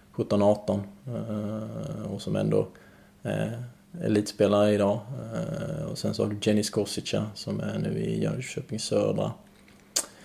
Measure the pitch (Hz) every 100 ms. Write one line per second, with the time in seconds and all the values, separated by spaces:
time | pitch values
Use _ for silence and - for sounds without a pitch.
0 | - - 110 104 101 104 - 101 101 -
1 | 131 117 110 107 107 107 107 110 107 110
2 | 107 101 - 104 107 104 104 - - -
3 | - - 117 104 107 117 123 - - 175
4 | 110 104 104 - 101 101 104 104 101 107
5 | 113 131 113 113 110 - - - 113 110
6 | 107 107 104 104 107 104 104 - 101 -
7 | - 110 107 104 - - 107 104 107 107
8 | - - 107 107 - - 131 117 - 107
9 | 104 101 104 - - - - - - -
10 | - -